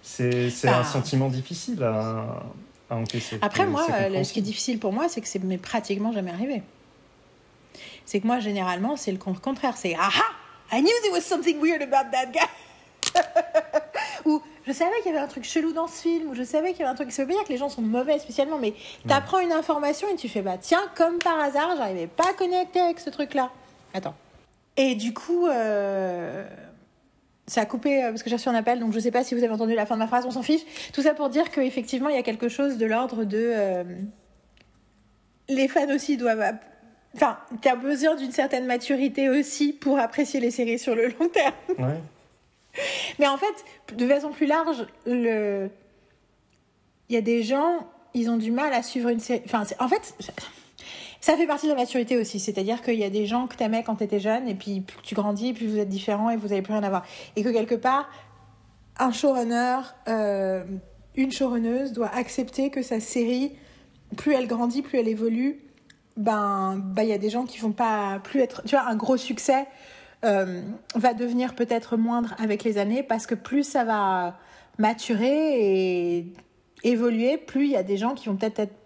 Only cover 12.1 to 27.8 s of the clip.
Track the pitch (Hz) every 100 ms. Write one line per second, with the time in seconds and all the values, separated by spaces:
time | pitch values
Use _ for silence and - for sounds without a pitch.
12.1 | 254 262 - - - - - - _ -
13.1 | 359 - - - 622 622 - 622 - 906
14.1 | 659 320 302 - - - 277 339 453 392
15.1 | 311 285 269 226 320 320 311 339 - 330
16.1 | 330 320 247 247 302 349 349 285 277 262
17.1 | - 269 381 415 254 285 277 220 240 262
18.1 | 294 294 247 277 311 220 214 - - -
19.1 | 277 285 381 359 320 320 294 285 294 415
20.1 | 370 233 214 190 185 - 339 392 - 330
21.1 | 339 339 320 285 277 330 330 214 185 170
22.1 | - 349 392 370 359 359 359 349 339 -
23.1 | - 285 277 254 - - - - 190 190
24.1 | - _ - _ _ _ - 269 226 226
25.1 | 226 - 349 349 254 220 208 202 196 190
26.1 | 175 170 185 - - - - _ _ _
27.1 | _ _ _ - - 214 240